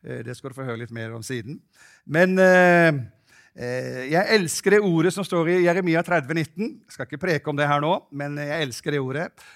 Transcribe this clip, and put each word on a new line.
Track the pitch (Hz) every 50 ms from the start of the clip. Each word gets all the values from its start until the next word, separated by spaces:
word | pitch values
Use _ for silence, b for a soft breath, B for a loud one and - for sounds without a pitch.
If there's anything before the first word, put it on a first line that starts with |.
Eh, | _ - 127 123 120
det | 123 123 -
skal | - 135
du | 123
få | 135 135
høre | 127 117 113
litt | 120 110 117
mer | 117 113 113 113
om | 117 110
siden. | - 131 120 104 117 151 - _ _ b b b b b b b -
Men, | 139 160 180 185 185 190
eh, | 185 185 185 180 180 180 175 175 170 165 151 139 120 101 _ _ b b b b b b b
eh, | - 120 123 123 127 127 127 127 127 127 131 151
jeg | 170 202 202 220 214
elsker | 185 151 - - - 196 196
det | 208 202 196
ordet | 170 160 160 185 170
som | 185 190
står | - 190 175 165 165 175
i | 185 175
Jeremia | 175 175 196 185 175 160 165 170
tredve | - 175 165 135 123 160 165
nitten. | 156 - _ - 214 262 - -
Jeg | _ _ -
skal | - 135
ikke | _ - 139 -
preke | 185 165 143 - 151 147
om | 143
det | 147 143
her | 147 143 147
nå, | 156 185 - _ _
men | - 139 143 143 147 147
jeg | 147 143 147 165 156
elsker | 131 113 - _ 160 147
det | 143 135
ordet. | 127 131 147 175 196 _ B B B B